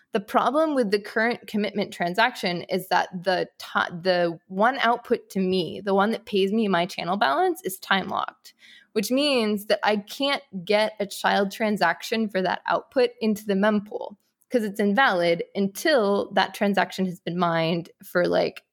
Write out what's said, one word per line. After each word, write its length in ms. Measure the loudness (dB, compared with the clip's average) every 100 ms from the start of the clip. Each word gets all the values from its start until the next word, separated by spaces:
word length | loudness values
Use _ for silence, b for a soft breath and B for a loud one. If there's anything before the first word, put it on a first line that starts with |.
| b
The 80 | -6
problem 540 | 0 0 2 2 2
with 160 | 2 0
the 100 | 0
current 460 | -2 -2 0 -2 -6
commitment 460 | -4 -4 -4 -6
transaction 720 | -4 -2 2 0 0 -4 -4
is 260 | -2 -4 0
that 220 | 0 0 -4
the 240 | -2 0 -2 -8
ti-, 360 | -6 -4 -4 -2
the 380 | 0 2 2 -2 -8
one 320 | 0 2 2
output 500 | 0 0 0 -4 -2
to 100 | -2
me, 420 | 0 0 -2 -4
the 100 | 0
one 160 | 2 2
that 120 | 0
pays 280 | -2 0 2
me 160 | 2 2
my 180 | 2 0
channel 320 | -4 -4 0
balance, 420 | 2 2 0 -2
is 140 | -6 -10
time 300 | -2 -2 0
locked, 460 | -4 -6 -10 -20 _ B B B
which 180 | -4 0
means 560 | 0 2 2 0 -2 0
that 140 | 0
I 140 | 2 0
can't 460 | -2 -4 -2 -2 -6 -12
get 300 | -2 0 0 -2
a 60 | -8
child 440 | -2 0 2 0
transaction 800 | -2 -2 2 2 0 -2 -2 0
for 100 | 0
that 220 | -2 -2 -2
output 440 | -2 0 0 0 0
into 240 | -2 -2
the 100 | 0
mempool 600 | 0 2 0 -2 -10 -12 -14 _ _ _
'cause 140 | -2
it's 180 | -2 0
invalid 640 | 2 4 4 4 2 2 -2
until 760 | -2 -2 0 2 4 4 0 0
that 220 | 0 0
transaction 500 | 0 0 2 0 -2
has 160 | -4 -4
been 160 | -6 -2
mined 540 | 0 2 0 -2 -4 _
for, 240 | -4 0 2
like, 360 | 2 0 -4 -16